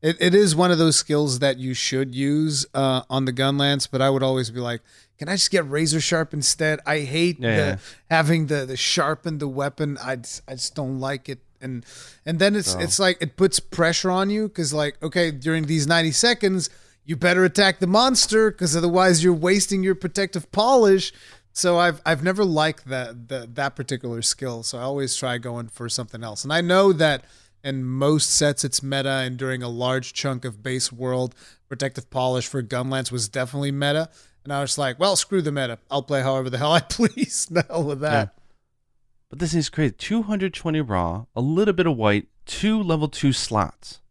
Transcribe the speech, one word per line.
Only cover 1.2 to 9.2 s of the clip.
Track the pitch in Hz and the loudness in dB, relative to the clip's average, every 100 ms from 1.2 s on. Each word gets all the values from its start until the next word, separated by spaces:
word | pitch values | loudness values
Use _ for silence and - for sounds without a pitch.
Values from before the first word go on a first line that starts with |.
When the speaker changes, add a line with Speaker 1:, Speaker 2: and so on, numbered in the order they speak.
| 147 127 | 0 2
Speaker 1:
that | 139 127 | 0 0
you | 131 123 | -4 -4
should | - 131 135 127 | -2 -2 -2 -2
use, | 139 147 156 143 135 | 0 2 0 -2 -4
uh, | 139 135 131 - | 0 0 0 -2
on | 131 131 | -2 -2
the | |
Gunlance, | 123 135 139 139 143 - | 0 0 2 2 0 -2
but | 135 | 0
I | 135 | 2
would | 135 | 2
always | 135 131 117 | 2 0 -2
be | 120 | -6
like, | 120 117 _ - _ _ | -6 -6 _ -20 _ _
"Can | 151 | -6
I | 190 | -2
just | - | 0
get | 190 147 | 0 0
Razor | 143 160 156 | 0 0 0
Sharp | - 165 160 | 0 0 -2
instead?" | 151 139 - 156 151 - | -2 -2 0 0 -2 -2
I | 151 | -2
hate | 143 147 175 165 | -2 0 0 0
Speaker 2:
Yeah, | 123 113 | 0 2
Speaker 1:
the, | |
Speaker 2:
yeah. | 147 95 - - _ | 2 -2 -8 -20 _
Speaker 1:
having | 165 151 165 151 | 2 4 2 2
the, | 147 131 | -2 -4
the | 131 | -4
sharpen | - - 147 151 | -2 0 0 -2